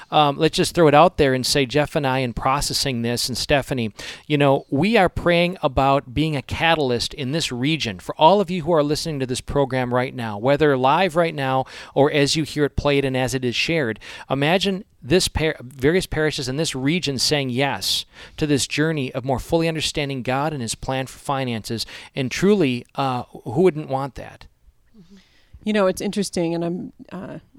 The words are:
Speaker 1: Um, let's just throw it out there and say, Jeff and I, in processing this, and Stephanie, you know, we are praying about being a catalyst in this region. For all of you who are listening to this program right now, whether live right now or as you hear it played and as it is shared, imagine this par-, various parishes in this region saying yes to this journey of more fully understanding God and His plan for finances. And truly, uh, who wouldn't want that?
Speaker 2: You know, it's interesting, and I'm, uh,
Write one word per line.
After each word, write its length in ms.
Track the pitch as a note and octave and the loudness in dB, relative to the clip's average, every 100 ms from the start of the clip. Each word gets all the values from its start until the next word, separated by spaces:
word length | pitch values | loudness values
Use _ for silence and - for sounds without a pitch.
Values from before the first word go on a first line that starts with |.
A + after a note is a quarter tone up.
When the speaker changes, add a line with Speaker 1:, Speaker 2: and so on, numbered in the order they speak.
| - | -2
Speaker 1:
Um, 300 | D#3 D3 C#3+ | 2 2 2
let's 180 | D#3 - | 0 2
just 160 | D#3+ | 0
throw 140 | - D#3 | 4 6
it 80 | D3 | 8
out 220 | F3+ - | 6 4
there 180 | C#3 C3 | 2 2
and 100 | A#2+ | 0
say, 220 | D3 C3 | 0 0
Jeff 280 | C#3 C#3+ E3 | 0 0 0
and 120 | C3+ | 0
I, 120 | C3 | 0
in 140 | B2+ | -2
processing 680 | - C3+ C#3 - C3 C#3+ A#2+ | -2 0 0 0 -2 -2 -2
this, 260 | A#2 A#2+ - | -2 -2 -4
and 80 | A#2+ | -4
Stephanie, 560 | - C#3+ - C3+ A2+ - - - - | 0 0 0 -4 -4 -6 -14 -12 -2
you 140 | D3 | 2
know, 260 | C#3+ C#3 - | 4 4 2
we 260 | C#3 G3 A#3 | 0 2 4
are 120 | F3 | 2
praying 460 | - E3+ E3+ F3 - | 2 2 2 2 0
about 540 | D3 C3 C3+ C#3 C3 A#2+ | -2 2 2 2 0 -2
being 200 | D#3+ D3 | -2 -2
a 60 | |
catalyst 720 | - - E3 D#3+ C3+ A#2+ - | -6 -2 2 2 2 0 -2
in 180 | - C3 | -6 -4
this 200 | D#3 C#3 | -4 -4
region. 480 | A#2+ C3+ D#3+ A#2 F#2 | -2 0 0 -2 -8
For 160 | - - | -8 4
all 260 | D#3 G3+ | 4 6
of 80 | F3 | 2
you 140 | F#3 | -2
who 80 | D3+ | 0
are 100 | E3 | 2
listening 380 | D3 D3+ E3 C#3+ | 2 0 -4 -4
to 80 | B2+ | -4
this 140 | B2+ | -4
program 520 | - C#3+ C3+ C3 A#2+ | -2 0 0 0 0
right 220 | B2 C3 B2+ | 0 -2 -4
now, 240 | A2+ G#2 | -8 -2
whether 360 | B2+ C#3+ D3+ C3+ | 2 4 4 4
live 400 | B2+ D#3+ F#3+ D#3 | 4 4 2 2
right 200 | E3 D3+ | 0 0
now 300 | C3+ C3 C3 - - | -2 0 -2 -8 -6
or 180 | - C#3+ | 2 4
as 240 | D3 C#3+ D#3+ | 4 2 2
you 80 | |
hear 220 | D3 D3+ C#3+ | -2 0 -2
it 100 | - | 0
played 300 | D3 C#3 C3+ | 0 2 0
and 100 | C3 | 0
as 200 | B2+ C3 | -2 -2
it 100 | B2+ | -2
is 100 | A2+ | -2
shared, 440 | - E3 A#2+ G#2+ - - - | -2 0 -2 -4 -10 -14 -4
imagine 320 | C3+ D3 F#3+ F#3 F#3+ - _ | 0 2 2 0 -4 -8 _
this 260 | A#2+ F3+ - | 0 2 2
par-, 300 | - D#3 - | 0 -2 -4
various 460 | B2 C3 C3+ F3+ - | -10 -2 2 2 0
parishes 420 | D#3 D#3 D3 B2 | -2 -2 -2 -6
in 80 | C3+ | -4
this 180 | E3 | -4
region 460 | C3 C3+ F3 C#3+ C3 | -2 0 0 0 -2
saying 300 | - D3+ C3+ | 0 0 0
yes 560 | A#2+ C#3 G2+ - - - - - - | 0 -2 -2 -4 -4 -6 -16 -16 -4
to 100 | D#3 | 0
this 180 | C#3 - | 0 0
journey 480 | - D#3+ D#3 C3 | -2 0 0 -4
of 120 | C3+ B2+ | -6 -4
more 140 | C3+ | -4
fully 280 | - E3+ E3 | 0 0 0
understanding 560 | D#3+ - - C#3 C3+ | -2 -4 -4 -6 -6
God 300 | B2 C3 D3+ | -4 -2 -2
and 80 | D3 | -4
His 120 | A2+ | -6
plan 320 | - - C3 C3 | -8 -4 -4 -6
for 140 | - | -10
finances. 680 | - C3+ C3 A2+ - A2+ - - - - | -6 -4 -2 -4 -6 -8 -8 -12 -12 -6
And 160 | B2+ | -6
truly, 540 | - F#3+ G#3 C#3+ B2 - - | 0 2 4 2 -2 -6 -4
uh, 280 | C3+ B2 - - | -4 -4 -8 -14
who 200 | - A#2+ | -6 2
wouldn't 260 | F#3 D3+ C#3 | 2 2 -4
want 260 | C3+ C#3 - | -4 -6 -10
that? 320 | G#2 - - _ _ _ _ A3+ F3 G3+ _ _ _ - G#3 | -16 -18 -20 _ _ _ _ -20 -20 -20 _ _ _ -12 -2
Speaker 2:
You 80 | |
know, 140 | G#3+ F#3+ | 2 2
it's 120 | F3+ | 0
interesting, 560 | G3+ G#3 F#3+ F#3 E3 E3+ | -4 -4 -4 -2 -2 -2
and 80 | |
I'm, 300 | E3+ F3+ - - - | -4 -6 -10 -16 -16
uh, 280 | F#3 F#3+ D#3+ - | -14 -14 -16 -18